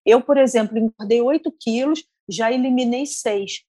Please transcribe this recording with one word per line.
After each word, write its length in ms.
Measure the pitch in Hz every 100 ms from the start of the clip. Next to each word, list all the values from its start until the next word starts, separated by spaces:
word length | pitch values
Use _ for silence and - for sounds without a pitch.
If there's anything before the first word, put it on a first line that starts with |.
Eu, 160 | - 247
por 160 | 262 277
exemplo, 400 | 262 233 214 220
engordei 440 | 220 - 208 233
oito 300 | 247 311 320 -
quilos, 420 | 226 233 277 311 - _ -
já 220 | 170 226
eliminei 560 | 254 262 254 240 247 285
seis. 560 | - 226 202 196 -